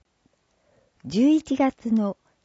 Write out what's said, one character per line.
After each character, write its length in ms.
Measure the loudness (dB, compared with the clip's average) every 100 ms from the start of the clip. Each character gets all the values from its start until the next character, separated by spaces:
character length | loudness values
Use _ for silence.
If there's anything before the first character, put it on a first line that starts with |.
| _ _ _ _ _ _ _ _ _ _ -6
十 240 | 0 2
一 260 | 2 0 -2
月 380 | -2 -2 -2
の 240 | -2 -2 -6 _ _